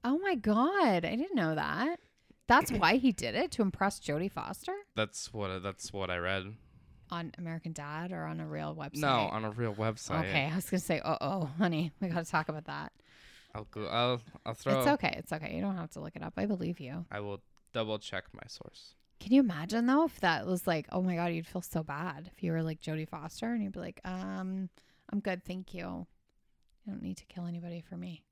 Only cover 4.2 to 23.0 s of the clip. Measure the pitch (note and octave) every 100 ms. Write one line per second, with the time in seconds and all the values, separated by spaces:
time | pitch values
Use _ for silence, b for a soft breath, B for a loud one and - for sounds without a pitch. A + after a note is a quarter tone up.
4.2 | F#3+ - - F#3+ - G4 G4+ - G#3+ -
5.2 | - A2+ G2 F#2 F#2+ F#2 - G2 F#2 F2+
6.2 | F2+ F#2+ F#2+ A2 - - - - - F3
7.2 | E3 - E3+ E3 E3 D#3+ D3 D#3 F3+ F3
8.2 | D#3+ D#3+ D#3 D3+ D3+ D#3 C#3+ D3 D3 B2
9.2 | G2+ A2 G#2+ A2 A#2 G2+ A2 A2 - F2+
10.2 | F#2+ C#3+ C#3 E3+ - F#3 - D#3+ - D#3
11.2 | C#3 F#3+ D#3 D#3 F3 D#3+ E3 - F#3+ E3+
12.2 | E3 E3 D#3 D#3 D#3 C#3+ D3+ _ B B
13.2 | B B B G#2+ G#2+ G#2+ F#2+ A2+ B2 B2
14.2 | A2+ - - A2+ C#3 C3+ C#4 C#4+ - -
15.2 | - D#3 D#3 E3 G3 F#3 E3 C#3+ D3+ -
16.2 | D#3+ - G3+ F#3 E3+ F3 B2+ D#3 E3+ G#2
17.2 | G2+ G2 _ _ _ A#2 A2 G#2+ - F#2+
18.2 | - - - - - - - _ _ _
19.2 | G3+ C4 B3 D#3 E3+ A3 A#3+ C#4+ D#4+ -
20.2 | F3+ D#3 A2 F3+ - E3 - F#3 F#3 E3+
21.2 | F3 E3 E3 F3+ - E3 D#3 C#3+ F3 C#3+
22.2 | F3 - F3 E3 D#3+ D#3+ - D#3